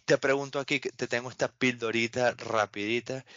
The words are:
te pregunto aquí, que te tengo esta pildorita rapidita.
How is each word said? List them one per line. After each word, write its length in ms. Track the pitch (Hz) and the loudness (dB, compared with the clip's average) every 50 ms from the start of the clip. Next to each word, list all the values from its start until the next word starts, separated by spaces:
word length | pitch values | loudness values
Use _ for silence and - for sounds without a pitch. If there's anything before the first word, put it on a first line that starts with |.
| _ | _
te 120 | - 151 | 2 2
pregunto 420 | 135 - 135 135 139 139 135 135 143 | 4 4 4 2 2 0 -4 -4 -6
aquí, 200 | 135 - 147 135 | -2 -2 -2 -2
que 100 | - - | -2 -4
te 160 | - - 127 | -6 -4 -4
tengo 220 | 120 - 120 123 127 | -2 -2 -4 -4 -6
esta 180 | 117 - 139 | -4 -2 -2
pildorita 840 | 120 - - - 127 123 120 117 110 110 117 117 117 - 127 123 120 | -4 0 0 0 0 0 0 -2 0 0 0 0 0 0 2 2 2
rapidita. 960 | 113 - 117 113 113 110 104 101 - 104 101 104 117 120 117 - 131 135 135 - - | 2 0 -4 -2 0 2 2 0 -2 -4 -2 -2 -2 -2 -2 -4 -8 -10 -10 -14 -20